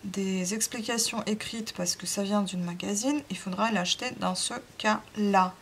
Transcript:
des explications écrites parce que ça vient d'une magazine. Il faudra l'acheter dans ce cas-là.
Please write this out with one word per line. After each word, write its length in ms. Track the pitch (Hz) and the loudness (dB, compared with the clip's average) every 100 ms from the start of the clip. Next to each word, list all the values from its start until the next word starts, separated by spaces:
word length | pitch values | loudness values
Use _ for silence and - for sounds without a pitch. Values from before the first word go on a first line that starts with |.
| 202 | -4
des 480 | 190 190 190 180 | -2 0 0 0
explications 680 | 214 - 247 220 233 226 226 - | 0 -2 -2 -2 0 0 0 -2
écrites 480 | 214 - 226 220 | -2 -2 -6 -6
parce 240 | - 180 - | -2 -2 -2
que 100 | 180 | -4
ça 160 | - | -2
vient 200 | 196 208 | 2 2
d'une 200 | 190 185 | 2 -2
magazine. 580 | 175 175 196 208 254 294 285 | -4 -4 -2 0 2 0 -2
Il 80 | 190 | -6
faudra 340 | - 185 220 | -4 0 2
l'acheter 400 | 202 180 - 247 240 | 2 0 0 -2 -2
dans 140 | 185 185 | -2 0
ce 180 | - 240 - - | -2 -6 -10 -2
cas-là. 760 | 220 220 - 214 208 196 185 - | 2 2 0 0 4 6 4 0